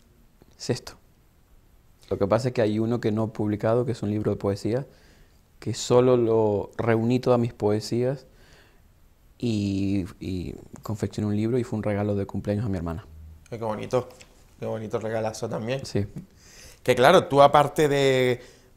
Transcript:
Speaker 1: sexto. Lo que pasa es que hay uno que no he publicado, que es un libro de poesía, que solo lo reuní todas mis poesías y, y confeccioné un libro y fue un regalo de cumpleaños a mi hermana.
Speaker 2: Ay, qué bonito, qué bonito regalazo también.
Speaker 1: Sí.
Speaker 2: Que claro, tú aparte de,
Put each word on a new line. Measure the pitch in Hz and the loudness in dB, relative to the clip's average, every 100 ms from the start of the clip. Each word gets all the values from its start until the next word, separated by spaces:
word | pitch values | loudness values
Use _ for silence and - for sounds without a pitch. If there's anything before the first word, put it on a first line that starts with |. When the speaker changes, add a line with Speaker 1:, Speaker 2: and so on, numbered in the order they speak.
| _ _ _ _ _ - | _ _ _ _ _ -12
Speaker 1:
sexto. | - 123 - - _ _ _ _ _ - _ _ _ _ - | -6 -6 -8 -20 _ _ _ _ _ -20 _ _ _ _ -10
Lo | 95 | -4
que | 98 | 0
pasa | 110 123 | 2 0
es | |
que | 120 | 0
hay | 107 107 | 0 0
uno | 113 120 | -2 0
que | 113 | 0
no | 107 110 | -2 -2
he | |
publicado, | - 107 104 110 120 120 | -2 -2 0 0 0 0
que | |
es | 117 | -4
un | 104 | -4
libro | 104 107 | -2 -2
de | 101 | -2
poesía, | 101 98 104 123 143 - - - - _ _ - | -2 -2 -2 -4 -6 -16 -20 -20 -20 _ _ -12
que | - | -10
solo | 110 - 123 127 123 | -8 2 4 6 4
lo | 113 113 107 101 - - | 4 2 2 0 -4 -4
reuní | 113 113 117 127 | 0 2 2 2
todas | 127 123 | 2 2
mis | 117 | 0
poesías | - 104 107 - 117 127 143 - - - - _ _ _ _ _ _ _ - | -2 -2 0 -2 -2 -2 -4 -12 -20 -20 -20 _ _ _ _ _ _ _ -6
y, | 120 107 101 98 98 101 87 - | -2 -2 -2 -2 0 -2 -4 -8
y | - 92 76 - - - | -8 -6 -8 -12 -16 -14
confeccioné | - 104 104 - 104 | -10 -6 -4 -4 -2
un | 104 | 0
libro | 113 127 | 0 -2
y | |
fue | 120 110 | -2 -4
un | |
regalo | 104 101 104 101 | -4 -2 -2 -2
de | 98 | -4
cumpleaños | 101 104 104 113 | -6 -4 -2 -2
a | |
mi | 95 | -4
hermana. | 85 82 - - - - - | -6 -8 -12 -20 -20 -20 -16
Speaker 2:
Ay, | 113 | -8
qué | |
bonito, | 110 107 110 123 - - - - - - | -6 -6 -2 -2 -2 -12 -20 -20 -20 -10
qué | 110 | -8
bonito | 110 107 113 | -6 -6 -6
regalazo | 110 113 110 110 113 | -4 -2 -4 -6 -8
también. | 113 110 135 127 | -6 -6 -6 -4
Speaker 1:
Sí. | 104 101 - - - - - - - | -4 -4 -8 -18 -20 -20 -20 -20 -4
Speaker 2:
Que | - 120 | 0 6
claro, | 135 131 - | 8 6 6
tú | 139 | 6
aparte | 139 - - - 151 | 8 6 4 2 2
de, | 139 135 131 127 120 - - _ | 4 4 4 2 0 -6 -20 _